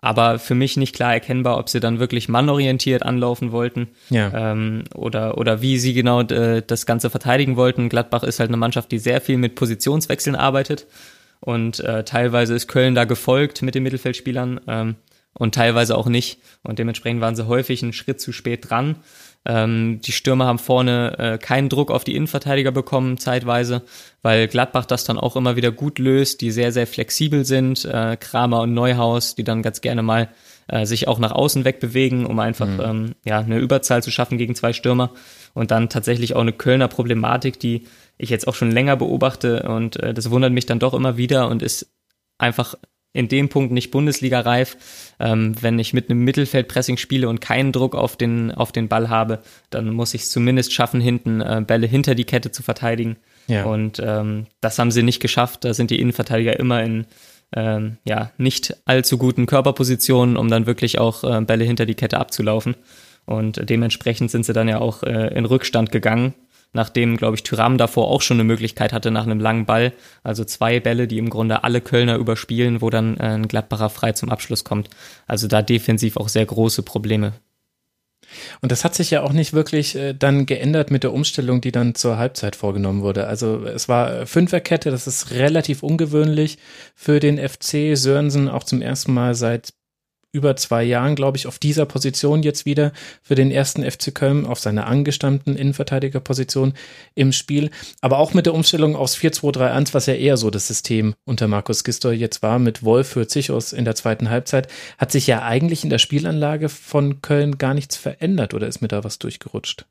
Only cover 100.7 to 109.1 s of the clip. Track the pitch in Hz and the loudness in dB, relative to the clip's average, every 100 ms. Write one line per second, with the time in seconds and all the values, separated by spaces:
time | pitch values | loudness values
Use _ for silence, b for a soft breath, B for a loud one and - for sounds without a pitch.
100.7 | 113 - 113 107 107 - 117 110 104 - | -6 -2 0 0 -2 -6 0 2 0 0
101.7 | 110 - 117 127 117 117 - 110 120 120 | -4 -2 -2 -2 0 -2 -2 0 2 2
102.7 | 110 110 120 135 131 110 151 139 127 117 | 2 4 4 4 -2 -2 -2 -2 -2 -4
103.7 | - 117 110 117 110 110 117 123 135 123 | -4 -2 0 -2 -2 0 -2 0 -2 -2
104.7 | B B B 131 139 135 113 120 120 165 | B B B 0 2 2 0 0 0 0
105.7 | 165 151 127 - 143 165 156 147 151 151 | 0 -2 -2 0 -2 -2 -2 -2 -2 -4
106.7 | - - 147 143 139 - 147 147 139 131 | -6 -4 0 0 -2 0 2 2 0 -2
107.7 | 143 143 - - - 160 190 107 107 107 | -2 -4 -8 -8 -4 -2 0 0 -2 -6
108.7 | 120 110 104 104 | -4 -4 -4 -6